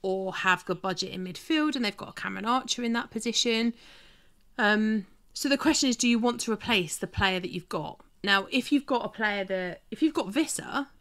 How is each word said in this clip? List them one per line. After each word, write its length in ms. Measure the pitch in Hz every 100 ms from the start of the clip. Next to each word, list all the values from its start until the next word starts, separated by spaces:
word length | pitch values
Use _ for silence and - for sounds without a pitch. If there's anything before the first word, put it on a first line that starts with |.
or 320 | 190 190 190
have 320 | 180 190 180 -
got 160 | 180
budget 300 | 190 185 190
in 120 | 190
midfield 520 | 185 180 - 320 302 277
and 100 | 220
they've 100 | 202
got 200 | - -
Cameron 300 | 202 190 214
Archer 380 | 254 254 -
in 100 | 240
that 180 | 233 -
position. 640 | 226 240 226 240 226 233 233 - - - - _ _ _ -
Um, 480 | 208 214 214 214 185 _ _
so 140 | - 285
the 120 | 277
question 300 | 302 302 269
is, 60 | 233
do 120 | 240
you 100 | 233
want 220 | 240 240
to 100 | -
replace 460 | 220 - 220 160 -
the 80 | 180
player 340 | - 196 185
that 120 | 180
you've 180 | 180 -
got? 340 | 170 156 - - _
Now, 240 | 202 196 190
if 220 | - -
you've 160 | 285 -
got 180 | 247 214
a 40 |
player 340 | - 214 202
that, 380 | 190 190 180 165 _
if 100 | 214
you've 140 | 311 294
got 140 | 220
Visser 580 | 220 311 - - 254 277 -